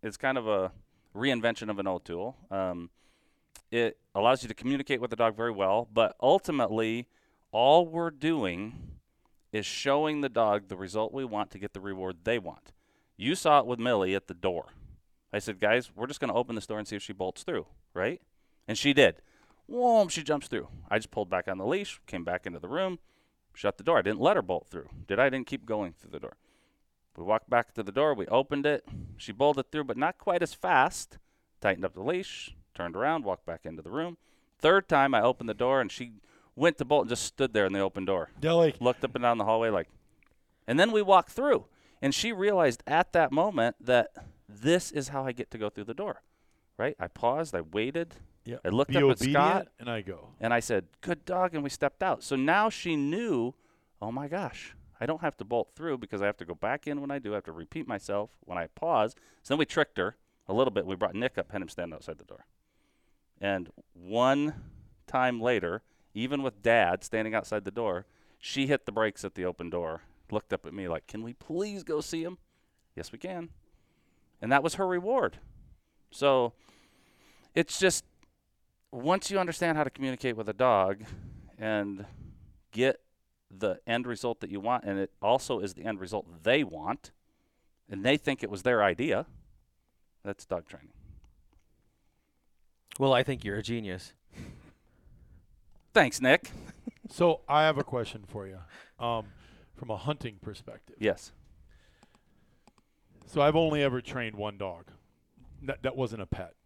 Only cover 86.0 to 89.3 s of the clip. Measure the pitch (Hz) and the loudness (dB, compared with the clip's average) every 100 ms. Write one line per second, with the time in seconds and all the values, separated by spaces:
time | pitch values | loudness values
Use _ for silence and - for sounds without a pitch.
86 | 92 104 87 85 82 135 143 78 78 117 | -6 -8 -8 -6 2 2 2 -6 -8 -8
87 | - _ _ _ _ _ _ _ _ 98 | -10 _ _ _ _ _ _ _ _ -4
88 | 107 147 - 135 107 98 117 120 101 82 | 0 0 0 -4 -6 -4 2 4 4 2
89 | 135 107 151 | 0 -2 -2